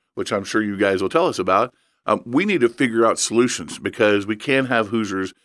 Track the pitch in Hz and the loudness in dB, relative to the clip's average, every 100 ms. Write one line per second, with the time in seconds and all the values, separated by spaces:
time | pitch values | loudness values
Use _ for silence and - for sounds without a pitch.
0 | _ - 95 104 98 110 107 98 101 95 | _ -10 -4 -4 -2 -2 -2 2 2 2
1 | 117 165 175 104 92 95 123 _ _ _ | 2 2 0 0 2 2 2 _ _ _
2 | - 104 117 135 202 175 120 - 131 113 | -2 -2 -2 -2 0 2 2 2 0 2
3 | 113 85 - 110 123 - 80 - 98 - | 2 2 0 2 2 0 -10 -10 -6 0
4 | 107 104 101 107 - 135 131 117 101 113 | 2 2 0 -6 -2 -2 0 -2 -2 -2
5 | 101 95 92 - | -2 -4 -6 -10